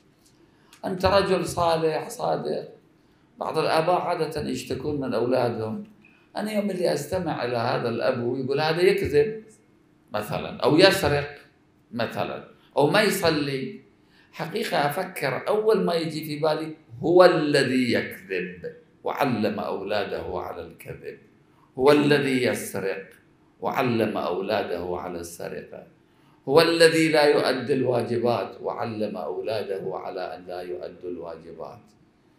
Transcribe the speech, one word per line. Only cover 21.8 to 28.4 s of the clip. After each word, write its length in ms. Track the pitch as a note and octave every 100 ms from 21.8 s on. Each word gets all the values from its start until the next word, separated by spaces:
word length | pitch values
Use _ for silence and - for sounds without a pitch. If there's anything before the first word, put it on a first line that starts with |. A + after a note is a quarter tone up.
| C3+
الذي 520 | D3 C#3+ C#3+ C3 C3
يسرق 640 | A#2 G#2 - G2 F#2+ F2 - - _ _ _ -
وعلم 580 | F#2 - C3 A2+ A2 F2+
أولاده 800 | C#2 F#2 G2 G#2+ F#2+ F2 F2+ E2+
على 220 | F2+ E2+
السرقة، 640 | E2+ - F2+ F2+ - - - _ _ _ _ _ -
هو 120 | D3
الذي 500 | E3 E3+ E3 D#3+ D#3+
لا 120 | D3+
يؤدي 500 | D3 D3 - C3 A#2+
الواجبات 880 | C3+ B2 A#2+ A2 A#2+ A#2+ A2